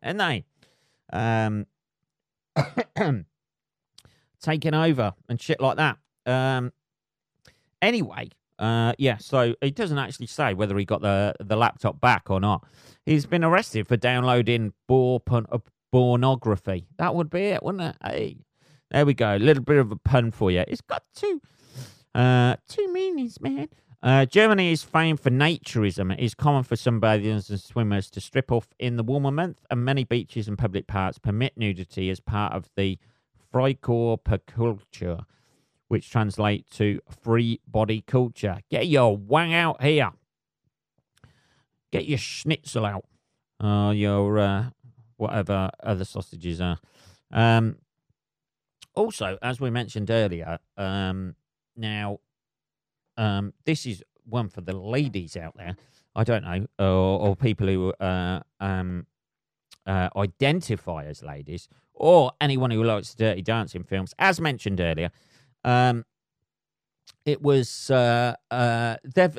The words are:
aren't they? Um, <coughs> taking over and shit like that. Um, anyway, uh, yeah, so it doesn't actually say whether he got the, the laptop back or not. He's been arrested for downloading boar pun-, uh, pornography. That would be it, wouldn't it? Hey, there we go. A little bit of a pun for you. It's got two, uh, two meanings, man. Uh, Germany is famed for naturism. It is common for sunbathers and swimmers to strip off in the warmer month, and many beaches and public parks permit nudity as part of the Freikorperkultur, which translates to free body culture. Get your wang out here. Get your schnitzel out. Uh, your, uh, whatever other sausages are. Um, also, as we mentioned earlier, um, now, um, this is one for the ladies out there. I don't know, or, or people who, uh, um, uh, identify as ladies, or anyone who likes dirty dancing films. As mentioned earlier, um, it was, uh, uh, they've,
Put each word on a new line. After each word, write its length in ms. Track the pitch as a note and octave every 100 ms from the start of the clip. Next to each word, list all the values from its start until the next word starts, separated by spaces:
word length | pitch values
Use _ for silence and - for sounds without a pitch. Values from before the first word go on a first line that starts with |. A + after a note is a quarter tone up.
aren't 160 | - G3+
they? 260 | F3 G#2+ - _ _ _ _ _ -
Um, 540 | G2 A2+ A2+ A2 G#2 G2 _ _ _ _ _ _ _ _ -
<coughs> 680 | - - - - F3+ A2+ - _ _ _ _ _ _ _ _ _ _ _
taking 320 | D#3+ D#3 E3
over 400 | D#3 D#3+ C3 G#2 - -
and 140 | A#2
shit 180 | - -
like 180 | C3 A#2+
that. 200 | D#3 - _ _ A#2+
Um, 460 | B2+ C3 C3 B2 - _ _ _ _ _ _ _ _ _ -
anyway, 480 | G3+ A3+ B2+ F2+ - _ _ -
uh, 340 | A2 A#2 A#2 -
yeah, 200 | C3+ G#2+
so 380 | - C3 A#2+ A#2
it 140 | C#3 C#3+
doesn't 220 | G3 C#3+
actually 300 | A#2 - A#2+
say 260 | - B2+
whether 240 | F#2+ G#2 G2+
he 80 | G2
got 160 | G#2+
the, 320 | G2+ G2 G2+ -
the 160 | G2+ A2
laptop 440 | A#2 - A2 -
back 300 | B2 A2 -
or 100 | F#2+
not. 260 | G#2 F#2 - _ - _ -
He's 200 | D3+ C#3
been 180 | E3+
arrested 440 | E3 F3+ - A2 F#2+
for 100 | A#2+
downloading 760 | A#2+ B2+ B2+ B2 A2+ A#2+ G#2+ - -
boar 320 | C3 B2+ B2
pun-, 280 | - A#2+ A2
uh, 60 | A#2 - _ -
pornography. 960 | B2+ B2 B2 C3 B2+ A2+ G2 - F2+ - -
That 160 | F3+
would 160 | F3 D#3+
be 120 | F3
it, 200 | G3+ F3+
wouldn't 220 | - F#3+
it? 120 | E3 -
Hey, 340 | - C2+ - - _ _ _ _ _
there 160 | C#3+ C#3+
we 80 |
go. 220 | B2+ G#2+ G2+
A 20 |
little 260 | C3 C#3
bit 140 | B2 D3
of 140 | A2+
a 60 | G#2
pun 340 | - C3 A#2
for 180 | - F#2+
you. 140 | F2+ -
It's 140 | -
got 220 | - - _
two, 280 | - G4+ E4 _ _ _ C3 B2+ - _ A#2+
uh, 400 | B2+ B2+ B2 - -
two 240 | - F#4+
meanings, 480 | F4+ F#4+ D#4+ A#3+ -
man. 280 | C4+ C#4 D#4 _ _ -
Uh, 240 | B2 C3+ C3
Germany 460 | G3+ A3 G3+ F3
is 100 | D#3+
famed 380 | - D#3+ D#3+ D3+
for 80 | C3
naturism. 840 | C3 D3+ E3 - A#2 G#2 F2+ F#2
It 80 | -
is 160 | A#2 -
common 280 | D3 C#3
for 120 | A#2+ A#2
sunbathers 760 | B2+ A2+ A2 G#2+ G#2+ G#2+ G2
and 120 | G2+
swimmers 480 | - A#2+ G#2+ G2+ -
to 100 | G2+
strip 320 | - C3+ -
off 160 | A#2+ - -
in 200 | B2 A#2+
the 60 |
warmer 280 | A2+ C#3+ C#3
month, 300 | D3 F3+ - -
and 160 | A#2+ B2+
many 180 | C#3
beaches 460 | B2 B2 - A#2 G#2+
and 80 | G2+
public 300 | A2 G2 -
parks 300 | G2 F#2+ -
permit 360 | G#2+ G#2 C3 -
nudity 540 | G#2 F2+ F2+ F#2+ F#2
as 100 | F#2
part 320 | - G#2 G#2
of 180 | F#2 - -
the 240 | G2 F#2 _ _ _ _ _
Freikorperkultur, 1700 | B2 C3+ C3+ - A#2 A#2 A2 - G2 - A2+ A#2 G2+ _ - F2+ E2+ - _ _ _ _ _ -
which 220 | G#2+ -
translates 640 | A#2 G#2 F#2+ G#2 G#2 - -
to 220 | G#2 - - -
free 400 | A#2 A#2 A#2 A#2 -
body 360 | A2 A2 A2
culture. 580 | - B2+ A#2+ - G2+ F2 -
Get 180 | A#2+ E3
your 280 | C#3 A#2+ G2+
wang 380 | G2+ D3+ E3+
out 280 | E3+ E3 -
here. 300 | C#3+ D3+ G#2 - _ _ _ _ _ _ _ _ _ _ _ _ _ _ _ _ -
Get 140 | - -
your 120 | C3+
schnitzel 680 | - - - - - A2+ G#2
out. 200 | G2 - _ _ _ _ -
Uh, 300 | G#2+ G#2 G#2
your, 460 | G#2 G2+ G2+ G2+ G#2+
uh, 280 | G2+ G2 B2 - - _ _ -
whatever 540 | G#2+ G#2+ G2 G2 F#2+ -
other 220 | - F#2+
sausages 560 | F#2+ - - - F2 E2
are. 200 | F2+ D#2+ _ _ - _ -
Um, 460 | - A#2 A2+ A2+ - _ _ _ _ _ _ _ _ _ _ - -
also, 420 | A2+ - G2 G2
as 200 | A#2+ B2+
we 80 | C3
mentioned 420 | A#2+ G#2+ G#2+ G#2
earlier, 480 | A2+ G2+ E2+ D#2+ E2 _ -
um, 600 | F#2+ G2 F#2+ F#2 F#2 - _ _ _ A#2
now, 420 | A2 G#2 G#2 G2+ _ _ _ _ _ _ _ _ _ -
um, 380 | G#2+ G2 G2+ -
this 220 | - D#3 B2+
is 180 | F2+ - _ A2+
one 240 | A#2+ G#2
for 120 | F#2+
the 140 | F2 F#2+
ladies 640 | G2+ C3 C#3 G2+ E2 F2
out 180 | D#2+ -
there. 200 | F2 F#2+ _ _ _ -
I 80 |
don't 200 | A2 A2
know, 220 | F2 F2+ G#2+ -
or, 500 | F#2+ F#2 F#2+ F#2+ G2+
or 60 | F#2+
people 320 | B2 G#2 G2
who, 260 | F#2 F#2 -
uh, 400 | F#2 F#2 F2+ F2+ - -
um, 460 | G2 F#2 F2+ F2 - _ _ _ _ _ _ - F#2+
uh, 240 | F#2+ F2+ G2
identify 920 | G2+ - C3+ F3 - G#2 - D#2 D2
as 160 | D2
ladies, 480 | D2 C#2+ C#2+ F2 - _ _
or 380 | - D#3 F3 B2+ -
anyone 300 | D3 C3 B2+
who 120 | A2
likes 300 | A2+ G#2 -
dirty 300 | - A2 F#2
dancing 400 | F#2+ A2+ G2+ F2
films. 320 | - F#2+ F#2 -
As 240 | F#3+ E3+
mentioned 400 | D#3 B2 G#2 F#2
earlier, 300 | E2+ D#2+ E2+ - _ _ _ _
um, 420 | B2 B2 B2+ A#2+ - _ _ _ _ _ _ _ _ _ _ _
it 180 | D3 C#3+
was, 500 | C#3+ C3+ A#2+ - -
uh, 440 | C3 A#2+ A#2+ A#2+ - -
uh, 480 | B2 A#2+ A#2 A#2 A2
they've, 340 | C3 F#3 F3+